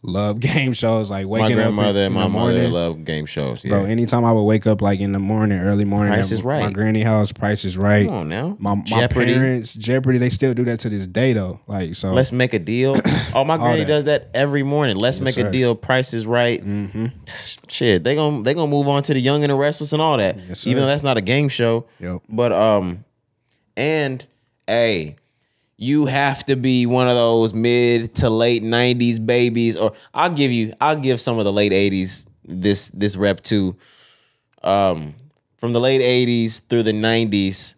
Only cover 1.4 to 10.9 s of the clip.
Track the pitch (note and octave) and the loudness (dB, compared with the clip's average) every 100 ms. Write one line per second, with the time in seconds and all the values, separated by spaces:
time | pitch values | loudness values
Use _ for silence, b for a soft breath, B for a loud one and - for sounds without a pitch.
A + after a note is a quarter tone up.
1.4 | A2 A#2 A2 G#2 G#2 G2+ G2 F#2+ F#2+ F#2 | 0 2 0 0 0 2 0 0 0 0
2.4 | F#2 F#2 F2 E2+ E2+ D#2+ D#2 D#2 D2+ - | 0 2 0 0 -4 -6 -6 -6 -6 -6
3.4 | C2+ A#1+ - G2+ G2 A2+ A#2 A#2+ A#2 A2+ | -6 -6 -2 -2 0 0 0 2 2 2
4.4 | G#2 G#2+ A2 G2+ G2+ G2 G2+ G2 G2 A2 | 4 2 2 2 0 0 -2 -2 -2 0
5.4 | G#2+ G2 F#2+ G2+ G#2 G2+ G#2 G#2 G2 A2 | 0 0 0 0 0 0 2 2 0 -2
6.4 | A#2+ D3 A2 G2 A2 A2 A2 G#2+ G#2 - | -2 -2 -2 -2 0 2 2 2 0 -2
7.4 | G2+ G#2 F#2+ F2+ G2+ G#2 F#2+ G#2 D#2 G2 | -2 -2 -4 -2 2 4 2 0 -4 -4
8.4 | D#3 G#3 G2+ G2+ - A2+ A#2+ B2+ B2 B2 | -6 -4 -4 -2 0 0 2 2 2 2
9.4 | C3 B2+ A2 A2 G#2+ C3 C3 B2 B2 - | 2 0 -4 -8 -2 0 2 2 2 0
10.4 | C3+ B2 B2 A2+ A#2 | 0 0 -2 -2 -4